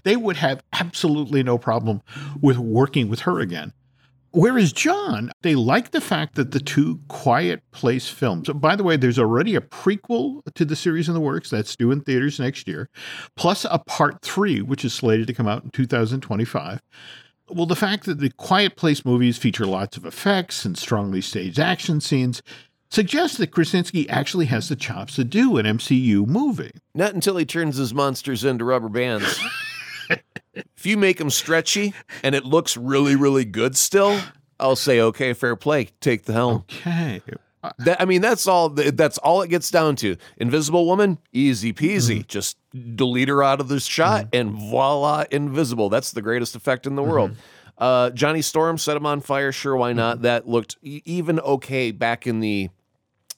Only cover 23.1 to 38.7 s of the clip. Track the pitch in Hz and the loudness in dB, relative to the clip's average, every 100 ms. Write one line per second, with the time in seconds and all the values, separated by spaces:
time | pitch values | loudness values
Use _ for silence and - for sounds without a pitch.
23.1 | 294 339 - 190 - 165 185 175 175 143 | 0 -2 -2 -2 0 0 0 0 -2 -2
24.1 | 131 139 185 156 117 - 110 - 85 101 | -2 -2 -2 0 -2 -4 -6 -6 -8 -8
25.1 | - 120 196 262 165 107 110 - 131 127 | -4 -2 2 4 4 2 0 2 2 4
26.1 | 101 107 185 285 185 - - _ 147 202 | 4 4 2 0 -2 -8 -14 _ -2 0
27.1 | 190 196 185 147 165 160 131 127 127 139 | 0 -2 0 -2 -2 -2 -2 -2 0 0
28.1 | 127 139 120 135 123 117 127 113 107 123 | -2 -6 -2 0 0 0 0 0 -2 -2
29.1 | 110 104 - 123 - - - - - - | -2 -2 -4 -6 -8 -10 -12 -16 -18 -6
30.1 | - _ - - - - _ 180 214 196 | -6 _ -20 -18 -18 -18 _ -2 2 2
31.1 | 180 151 - - 165 156 202 208 - - | 2 0 -2 0 0 2 -2 -2 -4 -16
32.1 | - 135 139 127 156 170 117 123 135 143 | -4 0 0 2 2 2 -4 0 2 4
33.1 | 139 143 135 117 101 123 131 - 196 196 | 4 4 4 0 0 0 0 2 4 4
34.1 | 202 185 - _ _ 131 131 - 120 113 | 2 -4 -16 _ _ 0 2 4 4 4
35.1 | - 131 120 123 117 147 151 110 _ 143 | 2 -2 0 -2 -2 0 0 -2 _ 0
36.1 | 117 - 113 123 113 - - 175 165 160 | 0 0 0 2 0 -4 -10 -4 -4 -4
37.1 | 92 - - _ _ - - 127 180 185 | -6 -12 -18 _ _ -16 -2 0 2 4
38.1 | 180 214 226 - 180 165 | 4 4 2 4 4 4